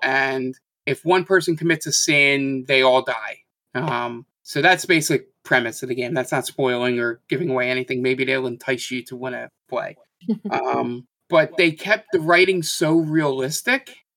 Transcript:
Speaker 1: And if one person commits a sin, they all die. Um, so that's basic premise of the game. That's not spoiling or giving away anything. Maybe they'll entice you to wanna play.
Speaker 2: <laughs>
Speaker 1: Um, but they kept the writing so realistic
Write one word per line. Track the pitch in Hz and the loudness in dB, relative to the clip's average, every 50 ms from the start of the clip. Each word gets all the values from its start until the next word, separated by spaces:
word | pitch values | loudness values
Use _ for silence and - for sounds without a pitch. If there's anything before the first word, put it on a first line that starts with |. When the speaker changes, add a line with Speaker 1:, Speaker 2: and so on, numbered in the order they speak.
| - | -2
Speaker 1:
And | 135 131 135 135 135 135 131 131 131 131 - _ _ _ _ _ | 0 0 0 0 0 0 -2 -4 -4 -6 -10 _ _ _ _ _
if | 147 135 - - | -4 -4 -2 2
one | 160 180 185 175 | 2 2 2 4
person | - 190 180 165 180 165 | 4 2 2 4 2 -2
commits | 156 160 170 160 160 - | 0 2 0 0 0 0
a | 156 | -2
sin, | - - - - 151 143 143 139 143 139 139 135 135 131 127 | -2 0 2 2 4 4 4 4 2 2 0 -2 -4 -4 -2
they | 135 139 131 131 | 2 4 4 6
all | 131 127 131 | 6 6 4
die. | 131 131 120 110 107 104 - - _ _ _ _ _ _ - | 2 0 -4 -6 -8 -10 -12 -14 _ _ _ _ _ _ -6
Um, | 160 160 156 123 120 120 120 120 117 - _ _ _ _ | -4 -2 -2 -2 -4 -4 -6 -8 -10 -14 _ _ _ _
so | - - 147 | -6 -2 2
that's | 143 180 185 175 - | 4 4 4 4 2
basic | - 175 160 151 - 156 127 - _ _ _ _ | 2 2 2 2 2 0 -2 -2 _ _ _ _
premise | - 139 127 120 113 110 - | 0 2 2 2 0 -6 -8
of | - 127 | -8 -6
the | 120 | -4
game. | 131 123 120 123 | -4 -4 -2 -2
That's | 127 127 - | -4 -2 -2
not | 151 135 127 | -4 -4 -4
spoiling | - - - 139 127 123 120 123 127 123 120 | -4 -4 -2 0 0 0 0 0 0 0 0
or | 120 117 117 - _ - | -2 -4 -4 -8 _ -4
giving | 143 131 - 135 | -4 -2 -2 -2
away | 131 127 123 123 | -2 -2 0 0
anything. | 127 127 127 - 131 123 | -2 -2 -4 -4 -4 -2
Maybe | 123 127 131 127 131 | 0 0 0 0 0
they'll | 127 135 131 131 | 0 0 -2 -2
entice | 123 120 123 - - 127 120 - - | -4 -6 -6 -6 -4 -4 -4 -6 -6
you | 127 127 117 | -8 -8 -8
to | - 131 | -10 -12
wanna | 120 127 131 123 120 120 123 _ _ _ _ | -10 -8 -8 -8 -8 -10 -14 _ _ _ _
play. | 127 117 104 - - - _ _ _ _ 180 | -8 -6 -6 -8 -10 -16 _ _ _ _ -6
Speaker 2:
<laughs> | 180 214 214 - 208 | -6 -6 -6 -4 -6
Speaker 1:
Um, | - 131 123 127 127 123 123 120 120 123 127 _ _ _ _ - | -4 -4 -2 -2 -2 -2 -2 -4 -6 -8 -12 _ _ _ _ 2
but | 170 160 151 - - | 2 2 2 2 2
they | - 180 165 | 2 2 2
kept | 156 - - 190 220 226 - _ | 2 -2 -2 0 0 0 0 _
the | 202 175 | -2 -2
writing | 156 160 175 175 185 185 185 180 | 2 4 4 4 4 4 2 0
so | 160 - - - 170 156 160 | -2 -4 -2 0 0 2 2
realistic | 165 160 151 156 160 151 143 131 131 131 139 160 - - 247 254 269 - - - - _ _ _ | 2 2 2 0 0 2 0 0 -2 -4 -4 -4 -4 -2 -2 -2 -2 -2 -8 -20 -20 _ _ _